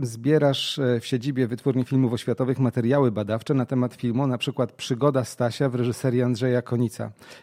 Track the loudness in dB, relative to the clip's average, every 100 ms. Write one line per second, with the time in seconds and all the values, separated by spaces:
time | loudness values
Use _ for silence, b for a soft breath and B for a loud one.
0 | -6 -4 0 4 4 2 -4 -2 0 0
1 | 0 -4 -2 -2 -2 -2 -2 0 0 2
2 | 2 0 -2 -2 0 2 2 2 2 4
3 | 4 2 -2 -4 0 0 0 0 -2 -2
4 | -2 0 0 -2 -4 -2 -4 -4 -6 0
5 | 2 2 0 -2 -2 0 -2 0 -2 0
6 | 0 2 2 0 0 0 0 -2 -2 -4
7 | -10 -12 B B